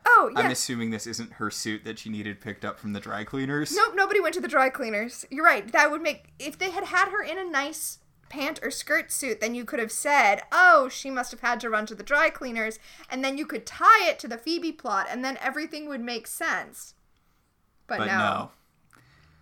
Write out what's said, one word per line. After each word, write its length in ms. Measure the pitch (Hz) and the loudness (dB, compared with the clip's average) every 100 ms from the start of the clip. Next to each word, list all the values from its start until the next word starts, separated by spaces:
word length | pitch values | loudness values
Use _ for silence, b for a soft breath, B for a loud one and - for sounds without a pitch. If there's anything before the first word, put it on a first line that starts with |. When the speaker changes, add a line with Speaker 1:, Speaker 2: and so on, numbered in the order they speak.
| 440 | 6
Speaker 1:
Oh, 240 | 427 277 | 6 6
yeah. 80 | - | 2
Speaker 2:
I'm 100 | 123 | 0
assuming 380 | 127 - 120 113 | 0 -2 -2 -2
this 180 | 110 117 | -4 -6
isn't 280 | 113 113 | -8 -10
her 160 | - 107 | -6 -6
suit 340 | - 113 107 | -4 -6 -6
that 140 | 107 110 | -6 -12
she 100 | 110 | -8
needed 320 | 104 104 101 | -8 -6 -8
picked 240 | 110 98 | -10 -8
up 140 | 104 - | -8 -8
from 160 | 107 | -8
the 60 | 101 | -8
dry 240 | 110 104 | -6 -8
cleaners. 520 | 107 135 131 147 156 349 | -6 -6 -2 -2 -2 0
Speaker 1:
Nope, 160 | 440 | 0
nobody 260 | 392 392 415 | 2 2 2
went 140 | 320 339 | 2 -2
to 40 | |
the 80 | 240 | 0
dry 220 | 285 262 | 2 2
cleaners. 560 | 262 226 208 233 - - | 0 -4 -4 -6 -10 -12
You're 140 | 269 | 2
right. 260 | 330 254 214 | 4 4 0
That 200 | 311 294 | 4 4
would 100 | 302 | 2
make, 320 | 330 - - - | -4 -4 -10 -14
if 200 | 277 - | -12 -6
they 120 | 370 | -6
had 140 | 349 | -4
had 260 | 392 359 392 | -2 0 2
her 120 | 359 | 0
in 140 | 269 359 | -4 -6
a 60 | |
nice 540 | 370 285 285 311 - - _ _ _ | -4 -2 -4 -6 -10 -10 _ _ _
pant 300 | 294 285 311 | -6 -6 -4
or 80 | 254 | -6
skirt 400 | - - 311 302 | -6 0 0 0
suit, 300 | - 269 220 | -4 -4 -2
then 140 | 220 240 | -2 -4
you 80 | |
could 160 | 226 277 | -6 -4
have 100 | 220 | -4
said, 520 | - 294 285 214 208 - | -2 2 6 6 4 2
"Oh, 360 | 320 359 320 254 | 6 10 10 6
she 220 | - 277 | -4 -8
must 220 | 262 254 | -6 -6
have 80 | 240 | -4
had 180 | 240 240 | -2 -2
to 80 | 233 | 0
run 160 | 214 214 | -2 -2
to 100 | 208 | -10
the 80 | |
dry 260 | 202 285 311 | 0 2 2
cleaners," 480 | 302 262 226 220 214 B B B | 0 -8 -4 -4 -6 B B B
and 140 | 254 | -4
then 120 | 269 277 | -2 -2
you 80 | |
could 220 | 302 240 - | -4 -6 -8
tie 420 | - 359 440 349 | 2 6 8 6
it 120 | - | 0
to 80 | 233 | -4
the 100 | 226 | -8
Phoebe 320 | 311 339 330 | -4 -2 -4
plot, 380 | 311 247 196 - | -6 -2 -2 -2
and 140 | 240 | -4
then 120 | 262 262 | -4 -2
everything 460 | 262 277 320 302 294 | -4 -4 -8 -8 -8
would 120 | 269 | -8
make 280 | 240 233 220 | -6 -8 -8
sense. 680 | - 330 190 82 - - _ _ _ _ _ _ _ _ _ - | -6 -4 -2 -6 -14 -20 _ _ _ _ _ _ _ _ _ -8
But 100 | 226 | -4
Speaker 2:
But 80 | 208 | 0
Speaker 1:
no. 440 | 190 202 190 - _ _ _ _ b b b b b | 2 2 0 -6 _ _ _ _ b b b b b